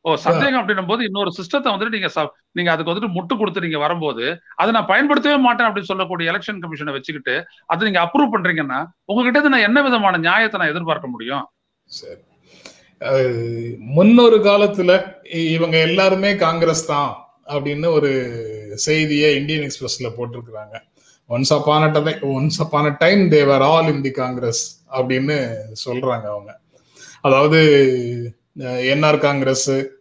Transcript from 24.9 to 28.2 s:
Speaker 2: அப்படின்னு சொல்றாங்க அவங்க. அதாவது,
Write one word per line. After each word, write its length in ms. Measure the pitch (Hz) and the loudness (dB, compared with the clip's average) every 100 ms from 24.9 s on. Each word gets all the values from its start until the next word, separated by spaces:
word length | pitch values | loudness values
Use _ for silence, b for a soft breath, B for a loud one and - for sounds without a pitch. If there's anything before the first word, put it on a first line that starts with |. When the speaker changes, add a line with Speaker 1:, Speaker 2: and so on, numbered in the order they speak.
Speaker 2:
அப்படின்னு 440 | 131 127 131 135 151 123 110 107 110 | -4 -2 0 0 -2 -4 -8 -12 -12
சொல்றாங்க 400 | - 123 131 120 | -8 -6 -4 -4
அவங்க. 360 | 104 104 101 - _ _ B B B B | -6 -10 -12 -20 _ _ B B B B
அதாவது, 360 | 143 135 147 160 156 143 135 127 120 120 | 2 4 4 6 6 6 4 2 -4 -6